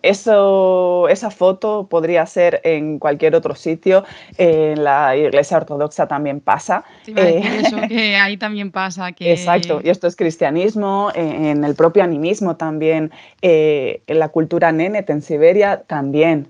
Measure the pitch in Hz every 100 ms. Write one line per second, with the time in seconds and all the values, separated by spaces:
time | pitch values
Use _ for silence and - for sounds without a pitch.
0 | - 196 240 208 196 196 185 185 180 180
1 | 170 190 220 - 185 190 220 214 190 170
2 | 160 170 160 - 175 - 165 156 151 147
3 | 151 147 160 160 160 - - 160 - 185
4 | 196 - - - 175 160 156 151 147 139
5 | 143 131 151 139 143 170 - 147 151 -
6 | 156 143 147 143 - - - 180 - -
7 | - 214 185 165 208 214 214 233 226 226
8 | 214 202 196 202 214 208 202 190 190 180
9 | 180 175 175 170 175 175 175 151 156 180
10 | 175 170 170 160 160 156 196 220 202 196
11 | 202 - 160 151 156 147 147 143 165 185
12 | 180 151 160 208 190 165 160 156 156 160
13 | 156 - - _ 190 160 156 147 127 -
14 | - 156 156 165 160 170 170 160 175 214
15 | 196 151 147 151 160 190 202 190 - 156
16 | 139 143 165 156 143